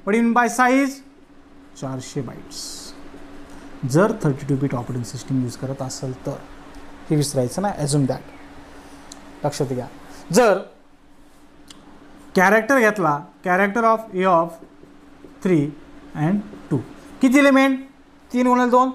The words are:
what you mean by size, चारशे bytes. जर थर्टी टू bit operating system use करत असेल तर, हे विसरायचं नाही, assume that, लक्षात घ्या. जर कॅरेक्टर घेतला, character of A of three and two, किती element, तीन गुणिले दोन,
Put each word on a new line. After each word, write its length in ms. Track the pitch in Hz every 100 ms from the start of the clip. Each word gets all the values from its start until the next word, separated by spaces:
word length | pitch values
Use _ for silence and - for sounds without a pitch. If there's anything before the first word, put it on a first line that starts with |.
| 196
what 120 | 226
you 80 | 233
mean 100 | 233
by 60 | 233 -
size, 340 | 254 269 269 - - - - - - - - -
चारशे 400 | 135 131 - 147
bytes. 640 | 113 - - - - - - - - - - - - - - - 123
जर 220 | 147 214 220
थर्टी 220 | 156 131 139
टू 100 | 131
bit 200 | 143 123
operating 280 | 117 123
system 400 | 117 120 - 131
use 120 | 123 -
करत 260 | 131 135
असेल 440 | 131 - 131 127 147
तर, 100 | 135 - - - - - - -
हे 60 | 151
विसरायचं 460 | 139 135 123 -
नाही, 240 | 202 165 143
assume 200 | 147 131
that, 160 | - - - - - - - - - - - - - 147
लक्षात 220 | - 131
घ्या. 200 | 123 - - - - -
जर 240 | 185 226 196 - - - _ - - - - - - - - - - - - - 190
कॅरेक्टर 440 | 185 220 220 190
घेतला, 400 | 214 202 160 143 - _ 185
character 340 | 180 202 233
of 180 | 226 220 - 185
A 100 | 190
of 220 | 170 170 - - - - - - - - - 190
three 200 | 165 143 143 - - - 156
and 100 | 156 208 - - -
two, 60 | 135 - - - -
किती 160 | 262 277
element, 420 | 277 269 269 262 - - - - -
तीन 140 | 247 247
गुणिले 220 | 247 247
दोन, 220 | 247 262